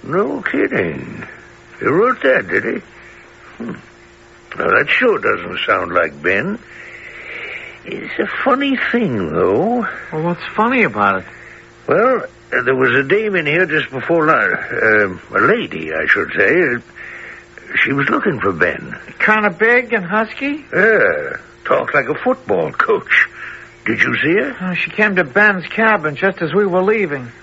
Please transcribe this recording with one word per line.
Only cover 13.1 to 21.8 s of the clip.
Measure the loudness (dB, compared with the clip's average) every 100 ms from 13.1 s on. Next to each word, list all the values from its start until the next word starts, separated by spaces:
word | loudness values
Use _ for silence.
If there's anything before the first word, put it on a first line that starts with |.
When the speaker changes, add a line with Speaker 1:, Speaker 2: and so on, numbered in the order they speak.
| 2 2 -2
Speaker 1:
in | 0
here | 0 2
just | 0 -2
before | -8 0 2 4
lunch. | 4 2 -2 -4
Uh, | 0 4 4 2 -2 -4 0
a |
lady, | 2 2 -2 -8 -6
I | -4 0
should | 0 0 0
say. | 2 4 2 -2
Uh, | -8 -18 -16 -16 -16 -18 -20 -20 -6 -2
she | 0
was | 0 0
looking | 0 0 0
for | -2
Ben. | 2 0 0 -10 -14 -14 -2
Speaker 2:
Kinda | 2 4 2
big | 2 4 4 2
and | -4 0
husky? | -2 -2 -4 -6 -6 -4
Speaker 1:
Yeah. | 2 4 4 4 0 -4 -10 -14 -14 -2
Talked | 0